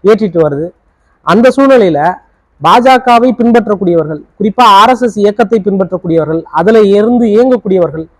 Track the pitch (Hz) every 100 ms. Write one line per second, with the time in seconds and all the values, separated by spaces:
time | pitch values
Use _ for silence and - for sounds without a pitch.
0 | 190 214 214 165 156 143 170 _ _ _
1 | _ _ 147 190 254 254 277 262 196 147
2 | 156 - _ _ _ _ 151 214 247 254
3 | 233 233 247 240 233 233 208 202 185 170
4 | 151 156 - _ 208 202 233 196 226 247
5 | 247 208 202 208 220 226 196 196 185 180
6 | 175 160 151 160 160 151 175 226 202 202
7 | 220 240 233 208 254 247 202 185 165 156
8 | 160